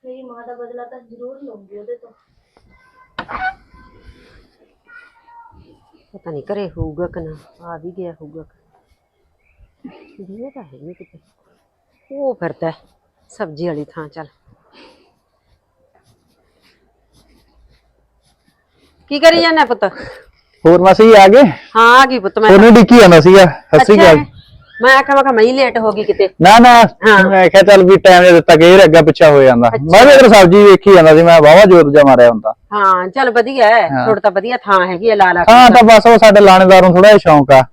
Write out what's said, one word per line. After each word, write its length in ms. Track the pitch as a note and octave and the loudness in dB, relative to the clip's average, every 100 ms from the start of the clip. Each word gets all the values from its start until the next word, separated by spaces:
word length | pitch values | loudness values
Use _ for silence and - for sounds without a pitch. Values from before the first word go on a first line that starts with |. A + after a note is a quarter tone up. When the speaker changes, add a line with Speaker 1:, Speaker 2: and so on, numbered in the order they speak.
Speaker 1:
ਮੇਰੀ 180 | B3+ C4 | -20 -20
ਮਾਂ 240 | B3 A#3 A#3+ | -20 -20 -20
ਦਾ 80 | |
ਬਦਲਾ 300 | A#3+ A#3 B3 | -20 -20 -20
ਤਾਂ 140 | A#3+ B3+ | -20 -20
ਜ਼ਰੂਰ 360 | A#3 A3+ B3 C4+ | _ _ -20 -20
ਲਊਂਗੀ 360 | C#4 G#3+ G3 G#3 | -20 -20 _ -20
ਉਹਦੇ 180 | G#3 A#3+ | -20 -20
ਤੋਂ। 140 | A#3 A3 _ _ _ _ _ _ _ _ _ - - - F#5 F#5+ _ B5+ _ _ _ _ _ _ _ _ _ _ _ C6+ _ A#5 A#5+ A#5+ A#5 _ E4 _ _ _ _ | _ _ _ _ _ _ _ _ _ _ _ -20 -20 -16 -16 -18 _ _ _ _ _ _ _ _ _ _ _ _ _ _ _ _ _ _ _ _ _ _ _ _ _
Speaker 2:
ਪਤਾ 180 | G3 - | -20 -20
ਨੀ 120 | D3+ - | -20 -18
ਘਰੇ 160 | G3+ F#3+ | -16 -16
ਹੋਊਗਾ 380 | D#3+ D#3+ D3+ F3 | -16 -18 -14 -18
ਕਿ 140 | E3+ | -16
ਨਾ, 160 | D#3+ D3+ _ _ | -20 -20 _ _
ਆ 140 | E3+ E3 | -20 -20
ਵੀ 140 | E3 | -20
ਗਿਆ 220 | F#3 F3+ | -20 -20
ਹੋਊਗਾ 300 | D#3+ D3+ D#3 | -20 -20 -20
ਕਿ। 1800 | D3+ _ _ _ _ _ _ _ _ _ _ _ _ _ C4 _ _ _ | -20 _ _ _ _ _ _ _ _ _ _ _ _ _ -20 _ _ _
ਦੀਵਾ 260 | F#3 G3+ C4 | -20 -20 -20
ਤਾਂ 80 | C4+ | -20
ਹੈ 160 | F3 C3 | -20 _
ਨੀ 120 | D3 | -20
ਕਿਤੇ। 240 | F3 _ D#3+ _ _ _ _ _ _ _ _ _ | -20 _ _ _ _ _ _ _ _ _ _ _
ਉਹ 220 | C#4 C#4 | -16 -14
ਫਿਰਦਾ 360 | A3 E3+ - E3 | -14 -16 -14 -16
ਹੈ 60 | - _ _ _ _ _ | -16 _ _ _ _ _
ਸਬਜ਼ੀ 360 | _ G3 D3+ F3 | _ -18 -14 -16
ਵਾਲੀ 180 | D3+ | -14
ਥਾਂ, 240 | D3 - D3+ | -18 -20 -20
ਚੱਲ। 180 | D3+ D#3 _ _ _ _ _ _ _ _ _ _ _ _ _ _ _ _ _ _ _ _ _ _ _ _ _ _ _ _ _ _ _ _ _ _ _ _ _ _ _ _ _ _ _ _ _ _ _ _ | -20 -20 _ _ _ _ _ _ _ _ _ _ _ _ _ _ _ _ _ _ _ _ _ _ _ _ _ _ _ _ _ _ _ _ _ _ _ _ _ _ _ _ _ _ _ _ _ _ _ _
ਕੀ 100 | C#4+ | -4
ਕਰੀ 220 | E4 E4+ | -2 -2
ਜਾਂਦਾ 240 | E4 D#4+ | -4 -4
ਪੁੱਤ? 200 | C4+ A#3+ G3 - - - _ _ _ _ D#3+ | -6 -6 -10 -12 -20 -20 _ _ _ _ -2
Speaker 3:
ਹੋਰ 140 | F3 | 0
ਮਾਸੀ 220 | F#3 F#3+ | 0 0
ਜੀ 120 | A3 | 2
ਆ 140 | G#3+ F#3+ | 4 4
ਗਏ? 140 | A3+ C4 C#3+ _ A3 | 2 0 -4 _ -4
Speaker 2:
ਹਾਂ, 240 | A#3 B3 | 0 0
ਆ 40 | |
ਗਈ 140 | C4 B3+ | -2 -4
ਪੁੱਤ 200 | G3 - | -10 -6
ਮੈਂ 120 | G#3+ | -2
Speaker 3:
ਤੁਹਾਨੂੰ 240 | G#3 A3+ | 2 4
Speaker 2:
ਤਾਂ। 80 | A#3 | 2
Speaker 3:
ਡਿੱਕੀ 160 | G#3+ A#3+ | 2 2
ਜਾਂਦਾ 220 | G3 E3+ | 4 2
ਸੀਗਾ। 240 | D3+ F#3+ | 2 2
ਸਤਿ 400 | F3+ - _ D#3 | 0 -2 _ -4
ਸ਼੍ਰੀ 160 | - G#3 | 0 0
Speaker 2:
ਅੱਛਾ। 120 | F3+ | 2
Speaker 3:
ਅਕਾਲ। 120 | D#3 D4+ _ _ _ _ - | 0 -2 _ _ _ _ -8
Speaker 2:
ਮੈਂ 140 | A#3+ C4+ | -2 -2
ਆਖਿਆ, 180 | C4+ | -2
ਮੈਂ 80 | C#4 | -4
ਕਿਹਾ 100 | C4+ | -4
ਮੈਂ 120 | A#3+ | -2
ਹੀ 80 | A3 | -4
ਲੇਟ 260 | C4 C4 A#3 | -4 -6 -6
ਹੋ 140 | A3 | -8
ਗਈ 120 | G3+ | -8
ਕਿਤੇ। 240 | G#3+ G3 F#3+ _ | -10 -6 -8 _
Speaker 3:
ਨਾ, 180 | E3+ A3+ | 0 4
ਨਾ, 240 | A#3+ A#3+ | 4 2
Speaker 2:
ਹਾਂ। 480 | A3 - A3 G#3 G3 | 0 -4 -2 -2 0
Speaker 3:
ਮੈਂ 180 | G3 F3+ | -2 -2
ਕਿਹਾ 140 | F#3+ | 0
ਚੱਲ 220 | F#3+ G3 | 2 2
ਵੀ 120 | F3+ F#3+ | 2 0
ਟਾਈਮ 260 | F#3+ F3+ | 2 2
ਜਿਹਾ 100 | F3+ | 2
ਦਿੱਤਾ 220 | E3+ D3+ | 0 0
ਕਿ 120 | E3 E3+ | 0 2
ਇਹ 180 | F#3+ | 4
ਅੱਗਾ 180 | F3+ D#3+ | 4 2
ਪਿੱਛਾ 280 | D#3 D3+ D#3+ | 0 0 0
ਹੋ 120 | C#3+ | 2
ਜਾਂਦਾ। 260 | C3 B2 A#2+ | 0 0 -4
Speaker 2:
ਅੱਛਾ। 160 | A2+ | -6
Speaker 3:
ਮੈਂ 220 | D3 F3+ C4 | -2 0 2
ਵੀ 60 | |
ਇੱਧਰ 160 | C#4 C4 | 4 4
ਸਬਜ਼ੀ 340 | G#3 F3+ G3 | 4 2 2
ਵੇਖੀ 320 | G#3 F#3 - | 2 2 2
ਜਾਂਦਾ 220 | F#3+ D#3+ D#3 | 2 4 2
ਸੀ, 60 | |
ਮੈਂ 180 | E3+ E3 | 2 2
ਵਾਹਵਾ 220 | D3+ E3 | 4 4
ਜ਼ੋਰ 260 | G#3 F3+ D3 | 4 2 2
ਜਿਹਾ 120 | C#3+ C#3 | 0 0
ਮਾਰਿਆ 200 | B2+ A#2+ | 2 0
ਹੁੰਦਾ। 260 | A2+ G#2+ - _ | 0 -10 -14 _
Speaker 2:
ਹਾਂ, 360 | G#3 G3 F#3 F#3 | -6 -4 -4 -6
ਚੱਲ 220 | C4+ C4 | -8 -6
ਵਧੀਆ 360 | A#3 A#3 C4+ G#3+ | -6 -8 -4 -2
ਹੈ। 220 | A3+ F3 | -2 -4
Speaker 3:
ਹਾਂ। 180 | C3+ B2 | -8 -6
Speaker 2:
ਥੋੜ੍ਹਾ 140 | G#3+ | -6
ਤਾਂ 100 | G#3 | -6
ਵਧੀਆ 260 | F#3+ G3+ - | -8 -10 -14
ਥਾਂ 300 | G3+ G3 F3+ | -6 -4 -4
ਹੈਗੀ 240 | F3+ A3+ | -8 -6
ਆ, 40 | |
ਲਾ 180 | G#3+ F#3 | -2 -2
ਲਾ 120 | F3 F3 | -2 0
Speaker 3:
ਹਾਂ, 200 | A#3 B3 | 2 4
Speaker 2:
ਕੇ। 40 | |
Speaker 3:
ਤਾਂ 80 | A#3+ | 2
ਬਸ 240 | A3 A3+ A#3 | 2 2 2
ਉਹ 120 | A3+ | 2
ਸਾਡੇ 220 | A3 G3+ | 2 4
ਲਾਣੇਦਾਰ 420 | G3+ F#3 F#3+ F#3+ | 4 2 2 2
ਨੂੰ 120 | F#3 | 2
ਥੋੜ੍ਹਾ 160 | F3 G3 | 0 2
ਜਿਹਾ 80 | G#3 | 2
ਸ਼ੌਂਕ 340 | F3+ D3+ C3+ | 0 -2 0
ਆ। 120 | C3+ C3+ | 0 -2